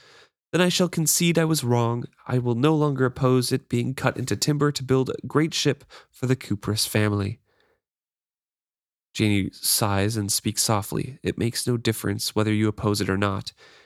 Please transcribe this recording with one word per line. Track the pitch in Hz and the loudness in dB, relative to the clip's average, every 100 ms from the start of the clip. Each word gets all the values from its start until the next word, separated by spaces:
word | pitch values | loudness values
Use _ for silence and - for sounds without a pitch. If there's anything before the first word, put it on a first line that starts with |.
| - - _ _ _ | -20 -20 _ _ _
then | 160 | 0
I | 180 | 2
shall | 175 175 | 2 0
concede | 170 156 - 175 170 | 0 0 2 4 4
I | |
was | 160 156 | 2 0
wrong. | 123 120 117 120 - _ - | 2 2 2 -2 -6 _ -4
I | 127 | -2
will | 123 117 | 0 2
no | 147 | 2
longer | 156 147 135 | 4 2 2
oppose | 131 - 131 127 120 | 0 2 2 4 2
it | 131 - | -4 -2
being | 117 123 | -2 -2
cut | 135 131 - | -2 -2 -2
into | 123 | -4
timber | - - 147 147 | -2 0 2 0
to | 143 | -2
build | 127 131 127 | 0 0 0
a | - 131 | -4 -2
great | 143 160 | 0 0
ship | - 147 135 - - _ | 0 -2 -2 -8 -20 _
for | - 123 | -6 -2
the | |
Kupris | 127 - 104 - 107 - | -2 -2 -4 -2 -2 0
family." | 110 107 101 98 110 _ _ _ _ _ _ _ _ _ _ _ _ _ _ _ _ _ | 0 2 0 -2 -6 _ _ _ _ _ _ _ _ _ _ _ _ _ _ _ _ _
Janie | - 110 101 92 | 0 2 2 -2
sighs | - - - 107 98 101 113 | -4 -2 0 0 2 0 -2
and | 101 | -2
speaks | - 110 - | -2 -2 -2
softly. | - 107 101 - - 135 | 0 0 -2 -6 -6 -6
"It | 90 - | -6 -2
makes | 117 - - | -4 -2 -2
no | 120 | -2
difference | 113 107 107 104 - | -2 -2 -4 -4 -4
whether | 107 107 | -2 0
you | 107 107 | 0 0
oppose | - 104 104 | 0 -2 0
it | 95 | 0
or | 95 | 0
not. | 101 98 - - - - | -2 -2 -8 -18 -20 -20